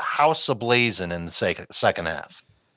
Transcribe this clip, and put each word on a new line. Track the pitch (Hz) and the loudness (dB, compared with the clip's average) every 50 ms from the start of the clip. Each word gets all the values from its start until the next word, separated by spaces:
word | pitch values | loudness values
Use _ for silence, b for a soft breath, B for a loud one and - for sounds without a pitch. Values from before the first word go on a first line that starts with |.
house | - - - - 147 156 160 - - - | -8 -4 0 2 2 2 2 2 0 0
a-blazing | 135 104 117 117 123 123 120 117 101 - 95 87 87 | -2 -2 2 2 4 4 4 2 0 -2 -4 -4 -4
in | 85 85 | -6 -6
the | 82 | -4
sec-, | - - - 92 85 - 92 - - | -2 0 0 0 -2 -2 -6 -6 -4
second | - - 113 - - 85 | 0 2 2 2 0 -4
half. | 80 82 71 - - - - - _ _ _ _ _ _ | -6 -6 -6 -10 -14 -18 -20 -20 _ _ _ _ _ _